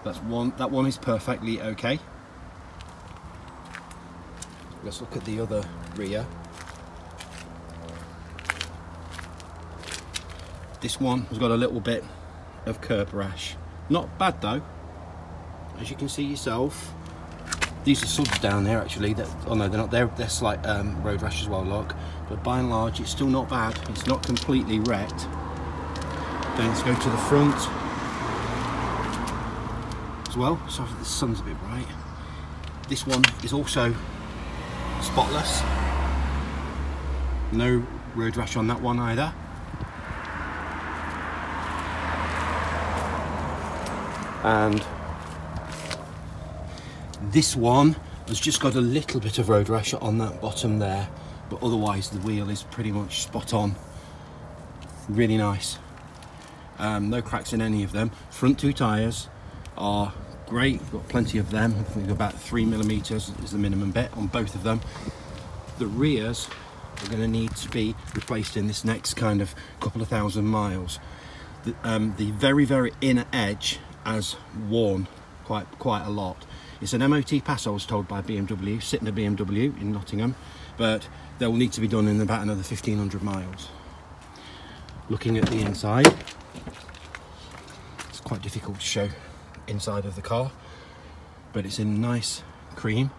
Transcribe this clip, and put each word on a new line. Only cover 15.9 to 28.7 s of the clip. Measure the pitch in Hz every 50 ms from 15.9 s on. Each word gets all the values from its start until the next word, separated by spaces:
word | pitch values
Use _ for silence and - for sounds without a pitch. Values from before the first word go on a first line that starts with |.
| 139
can | - 143 139
see | - - 143
yourself. | 139 143 139 - 139 117 120 131 147 147 - - - - - - - - - - - - - - - - - - - - - -
These | 139 139 - -
are |
suds | - - - 147 127 - -
down | - 104 101 101 98
there | 104 113 113
actually. | - - - 92 104 104 107
That, | 101 107 85 80 - -
oh | - 113
no, | 110 104
they're | 98 95 107
not. | 113 104
They're, | 120 120 123
they're | 113 - - 120 -
slight, | - - 120 107 101 - -
um, | 110 104 101 101 101 101 80 78
road | 107 101 98
rash | 104 104 - -
as | - -
well, | 101 95 92
look. | 95 98 107 107 78 - - - - - - - -
But | 104 87 -
by | 120 123 127
and | 127 123
large, | 117 110 110 113 - -
it's | - -
still | - - 139
not | 135 131 131 123 -
bad. | 135 123 117 - - - - -
It's | 107 95 -
not | - 262 - -
completely | - 123 120 - - 135 131 - 107 110 107
wrecked. | 107 123 117 98 95 - - - - - - - - - - - - - - - - - - - - - - - - - - - - - -
Then | - 113
let's | 113 113 - -
go | 127 123
to | 120 - 135
the | 117
front | 113 - - 147 143 147 147 135 - - - - - - - - - - - - - - - - - - - - - - -